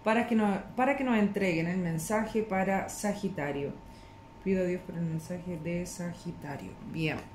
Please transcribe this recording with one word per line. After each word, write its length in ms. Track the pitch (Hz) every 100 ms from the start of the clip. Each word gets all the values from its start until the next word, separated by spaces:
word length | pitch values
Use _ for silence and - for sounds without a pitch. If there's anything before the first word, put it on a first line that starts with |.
para 240 | - 226 233
que 80 | 226
no-, 260 | 208 185 - -
para 200 | 262 277
que 80 |
nos 140 | 262 226
entreguen 480 | 202 202 196 165 170
el 140 | 185
mensaje 640 | 175 160 - 214 220 226
para 460 | 214 190 185 190 -
Sagitario. 840 | - 208 202 190 - 147 143 139 - - - - - - -
Pido 180 | 190 190
a 60 | 185
Dios 140 | 180 -
por 80 |
el 120 | 170 170
mensaje 520 | 160 160 180 175 175
de 200 | 156 175 175
Sagitario. 840 | - 175 170 175 - 147 139 - - -
Bien. 260 | 160 160 123 -